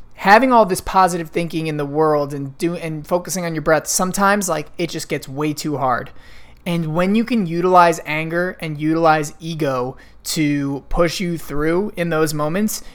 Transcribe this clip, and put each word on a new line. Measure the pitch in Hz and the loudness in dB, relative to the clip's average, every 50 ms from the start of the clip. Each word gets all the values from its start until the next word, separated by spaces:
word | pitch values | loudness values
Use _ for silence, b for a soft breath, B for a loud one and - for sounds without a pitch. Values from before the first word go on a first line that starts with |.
| B B - | B B -12
having | - - 190 208 233 254 262 | 0 4 6 8 8 8 6
all | 247 226 214 | 6 6 4
this | 185 185 - | 4 2 -2
positive | - - - 190 185 175 180 170 165 156 | -4 0 2 4 4 4 2 -2 -6 -4
thinking | - 180 170 160 - 160 160 | -4 -4 -4 -2 -4 -4 -4
in | 160 151 | -4 -4
the | 147 143 | -4 -4
world | 143 143 151 160 156 151 147 143 139 147 | -2 0 2 2 4 4 2 0 -2 -4
and | 139 139 135 131 | -8 -8 -10 -6
do-, | - - 170 175 | -4 -4 -4 -4
and | 160 165 160 156 151 151 | -4 -6 -8 -8 -8 -4
focusing | - 180 175 - 175 156 190 175 | -2 -2 -2 -2 -4 -6 -6 -4
on | 170 160 | -4 -4
your | 156 | -2
breath, | 151 165 160 151 - | 2 2 2 2 2
sometimes, | - - - 185 185 175 196 196 196 202 214 190 180 | 0 -2 -2 -2 -2 0 2 2 2 2 2 0 -2
like, | 160 151 151 - - | -2 -4 -4 -6 -6
it | - 175 160 | -6 -6 -4
just | - 156 - | -4 -6 -6
gets | - 156 143 - 135 | -6 -6 -6 -6 -8
way | 131 143 151 156 147 | -6 -4 -2 -2 -2
too | - - 156 147 | -4 -4 -4 -4
hard. | 131 139 127 123 - 123 - - b b b b b b b b b b | -2 0 0 0 -2 -4 -8 -14 b b b b b b b b b b
And | 180 175 170 165 156 156 | -4 -2 -2 -2 -2 0
when | 175 180 190 208 | 0 2 2 2
you | 226 226 | 2 2
can | - 254 226 190 | 0 0 0 0
utilize | 160 170 170 175 185 185 180 175 170 165 170 - | 0 -2 0 2 6 6 8 8 6 4 0 -4
anger | 147 151 156 160 160 170 175 175 185 - - | -6 -4 -4 -4 -4 -2 -2 -2 -4 -4 -6
and | 165 160 151 | -8 -8 -6
utilize | 143 151 156 160 165 165 160 156 156 151 151 - - | -4 -2 0 2 4 4 4 4 4 0 -4 -8 -12
ego | 170 160 165 151 151 139 135 127 123 131 135 b b b b b b | -10 -8 -6 -4 -2 -2 -2 -2 -4 -4 -8 b b b b b b
to | - - 165 151 143 143 143 139 139 139 131 - - | -6 -2 0 0 0 0 0 -2 -2 -4 -6 -4 -2
push | - 170 175 165 - - | 0 2 2 2 0 -2
you | 175 175 170 | -4 -4 -4
through | 156 - - 151 143 151 160 170 180 208 214 - | -6 -6 -4 -2 0 0 2 2 0 0 -2 -4
in | 180 170 170 | -4 -2 0
those | 160 156 - - 151 | 2 2 2 2 0
moments, | 151 147 151 165 196 214 214 - - B B | 0 -2 -2 0 0 0 -2 -2 -6 B B